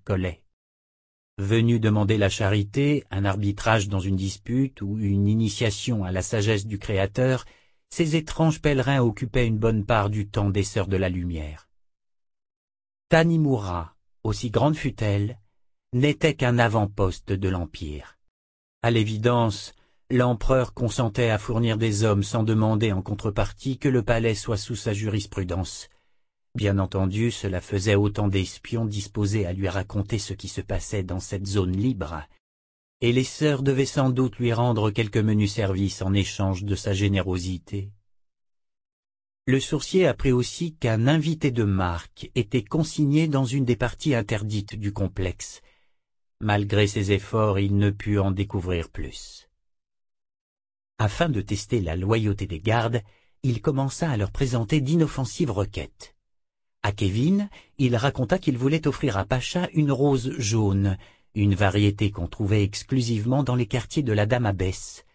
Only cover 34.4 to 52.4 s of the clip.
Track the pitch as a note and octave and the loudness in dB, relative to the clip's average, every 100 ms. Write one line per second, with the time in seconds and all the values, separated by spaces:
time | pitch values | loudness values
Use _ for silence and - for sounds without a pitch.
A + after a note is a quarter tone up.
34.4 | A#2+ A2+ A#2+ A2+ G#2+ G#2 G#2+ A2+ G#2+ G#2 | 0 2 2 2 2 0 0 2 2 4
35.4 | G#2 A2+ G2 F#2+ G2 - F#2+ G2+ F#2+ - | 2 0 0 0 -2 -2 0 2 0 0
36.4 | F#2+ F#2 G2+ F#2+ G#2+ G2 G2+ G2 F#2 F2+ | -2 -2 -2 -2 -2 0 2 2 0 -2
37.4 | F2+ F2+ - G2+ G2+ - _ _ _ _ | -4 -8 -8 -10 -10 -16 _ _ _ _
38.4 | _ _ _ _ _ _ _ _ _ _ | _ _ _ _ _ _ _ _ _ _
39.4 | - C3 - D3+ - F#3+ E3 A#2 C#3 B2 | 0 0 0 -4 0 2 2 2 2 2
40.4 | A#2+ - E3+ D#3 A#2+ A2 B2 D#3+ D3+ D#3 | 0 -4 -6 -2 0 2 4 2 0 0
41.4 | C#3+ A#2+ G#2 F#2+ F2+ E2+ - - - C3 | 0 0 0 0 0 -4 -10 -16 -6 -4
42.4 | A2 B2+ A2 D#3 D#3 - C#3+ D3+ D#3+ C#3 | -2 -2 -2 -2 -2 0 2 2 2 2
43.4 | C3 C#3 B2 A#2 B2 - D#3 A#2+ G#2 G#2+ | 0 0 0 0 -2 -2 -2 0 0 -4
44.4 | G#2+ G#2 G2+ G#2+ G2+ G2+ F#2+ - F#2 - | -2 -4 -6 -6 -6 -2 -4 -2 -4 -4
45.4 | - - - _ _ _ _ _ _ _ | -12 -16 -20 _ _ _ _ _ _ _
46.4 | G#2+ G#2 G2+ G2+ G#2 A2 G2 G2 - A2 | 0 0 2 2 2 2 2 0 0 0
47.4 | G#2+ F#2+ G2+ G2+ G2+ G2+ G#2 G#2 G2 F#2+ | 2 2 2 2 2 0 -2 0 2 0
48.4 | G2+ G2 F2+ F2 D#2+ - C2 - - - | -2 -4 -2 -4 -4 -8 -10 -12 -16 -20
49.4 | - _ _ _ _ _ _ _ _ _ | -20 _ _ _ _ _ _ _ _ _
50.4 | _ _ _ _ _ - G#2+ - E3+ A2+ | _ _ _ _ _ -4 -2 0 0 0
51.4 | - G2+ - A#2+ E2+ F2 F#2+ A2+ G#2 G2 | -2 -4 -2 -2 -2 -2 0 2 2 -2